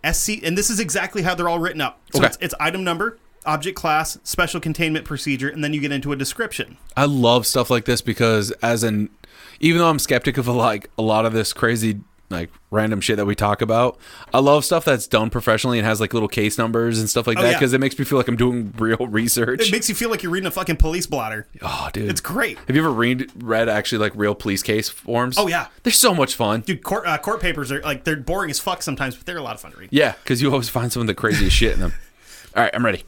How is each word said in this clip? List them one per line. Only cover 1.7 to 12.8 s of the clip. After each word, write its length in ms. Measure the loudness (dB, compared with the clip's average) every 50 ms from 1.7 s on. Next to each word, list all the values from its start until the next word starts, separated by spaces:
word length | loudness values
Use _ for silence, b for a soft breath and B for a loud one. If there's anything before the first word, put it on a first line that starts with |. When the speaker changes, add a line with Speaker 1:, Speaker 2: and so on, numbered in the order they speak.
| -2 -4
Speaker 1:
up. 200 | -4 -4 -6 -8 _ -4 2
So 60 | 4
Speaker 2:
Okay. 80 | 4 4
Speaker 1:
it's, 100 | 2 0
it's 140 | -4 -6 -4 -2
item 240 | -2 -2 -2 -2 -2
number, 340 | -2 -2 -2 -4 -6 -6 -10 _ _ _ _ -4
object 300 | -2 -2 -2 -2 -6 -8
class, 420 | -4 -2 0 0 0 0 -2 -6 -10 -10
special 360 | -6 -2 -2 -2 -2 -2 -4
containment 440 | -4 -4 -2 -2 0 0 0 -2 -4
procedure, 440 | -6 -8 -6 -4 -4 -4 -2 -4 -6
and 140 | -4 -4 -4
then 100 | -4 -2
you 80 | -2
get 120 | -4 -4 -4
into 200 | -4 -4 -4 -4
a 40 |
description. 640 | -4 -4 -6 -4 -6 -6 -6 -6 -8 -10 -10 -12 -18 -20 -8 -2
Speaker 2:
I 80 | 0 0
love 400 | 2 2 4 6 6 6 6 4
stuff 240 | 2 0 0 2 2
like 140 | 0 0 2
this 160 | 0 -2 0
because 520 | 0 -4 0 2 2 4 4 2 2 -2 -4 -2 0
as 220 | 0 2 2 2
an, 260 | 0 0 0 -2 -4 -6 _ B B B B B B B B
even 200 | 2 2 4 4
though 80 | 4 4
I'm 80 | 2 2
skeptic 400 | 0 0 0 2 2 0 0 0
of, 80 | 0
like, 440 | 0 2 2 2 2 2 -2 -6 -8 -4
a 60 | -2 0
lot 220 | 2 2 4 2
of 60 | 2 2
this 200 | 0 0 -2 -2
crazy, 480 | 0 0 2 2 2 0 0 -2 -2 -6 -12 _ _ _ _
like, 200 | -8 -6 -6 -8 -12 -20 _ _
random 300 | 0 0